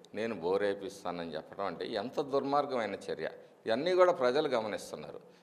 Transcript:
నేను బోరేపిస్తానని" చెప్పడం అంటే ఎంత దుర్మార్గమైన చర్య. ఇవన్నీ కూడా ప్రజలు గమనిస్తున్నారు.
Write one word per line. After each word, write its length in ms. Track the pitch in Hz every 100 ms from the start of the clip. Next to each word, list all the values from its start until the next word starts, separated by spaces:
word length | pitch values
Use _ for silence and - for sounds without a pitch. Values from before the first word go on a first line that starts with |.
| -
నేను 200 | 101 113
బోరేపిస్తానని" 1000 | 104 82 98 101 98 95 - 90 87 82
చెప్పడం 320 | 76 80 90 98
అంటే 200 | 82 -
ఎంత 340 | 113 110 147
దుర్మార్గమైన 720 | 143 139 135 143 139 127 107
చర్య. 340 | 98 - 78 78 - - - -
ఇవన్నీ 260 | 113 165
కూడా 200 | 185 180
ప్రజలు 360 | - 123 131 156
గమనిస్తున్నారు. 720 | 127 107 90 - 80 73 - - -